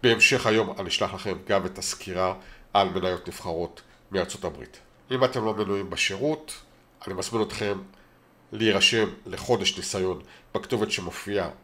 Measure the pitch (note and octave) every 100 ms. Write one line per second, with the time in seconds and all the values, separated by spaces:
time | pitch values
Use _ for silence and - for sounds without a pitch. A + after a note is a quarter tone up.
0 | B2 A2+ E3 B2+ A#2+ A2 G2 E2+ F#2 -
1 | F#2+ F#2+ G#2+ F2 - G2 F2+ F#2+ F#2 -
2 | - F2+ F#2 F#2+ - - - G2+ G2 F2+
3 | F2+ F2+ - - F#2 E2 E2+ - - -
4 | _ F#2+ F2 - F2+ D2 - - - _
5 | _ B2+ B2+ B2+ A2 G#2 G2 G2+ F#2+ -
6 | - G2 C#3+ D#3 - - - - _ _
7 | - F#2 - A2+ G#2 - G#2 G2 F#2+ -
8 | - _ _ _ _ G#2+ A2 G2 F#2 A#2
9 | G#2 - - F2 - A#2 F#2+ - F2+ G2
10 | F#2 F2+ - - _ - - A#2 G#2 -
11 | F2 - - G2+ E2+ -